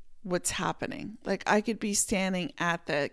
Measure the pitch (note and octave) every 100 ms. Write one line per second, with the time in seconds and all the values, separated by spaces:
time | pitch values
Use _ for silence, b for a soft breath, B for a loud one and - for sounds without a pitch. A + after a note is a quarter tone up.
0 | - - F#3+ F3 - - E3 - - -
1 | - G#3+ - F#3+ - G#3+ G#3+ G#3+ A3 G3+
2 | - G3+ F#3+ F#3 F3 - E3+ E3+ - D3
3 | C#3